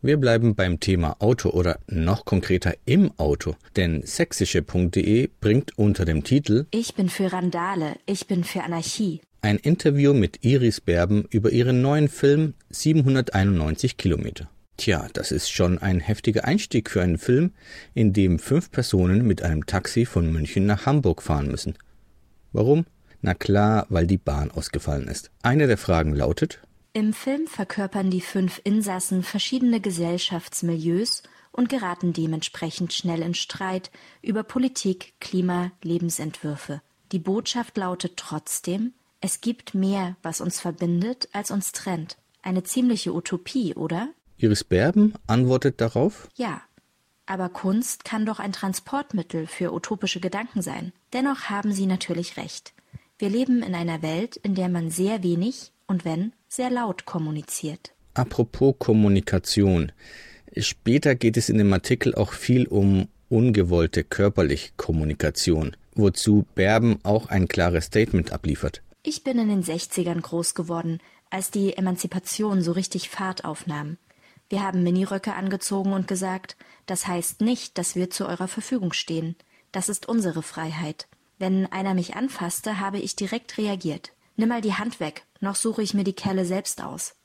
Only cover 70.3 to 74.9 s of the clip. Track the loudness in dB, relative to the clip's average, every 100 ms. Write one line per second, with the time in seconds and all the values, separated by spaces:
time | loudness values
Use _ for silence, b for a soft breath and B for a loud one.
70.3 | -4 -4 -4 -4 -4 -4 -6 b b b
71.3 | -8 -4 0 0 0 -2 -2 -4 -6 -8
72.3 | -4 0 0 0 -2 -4 -6 -8 -8 -8
73.3 | -6 -8 -8 -6 -6 -6 -12 b b b
74.3 | b _ -4 -2 0 2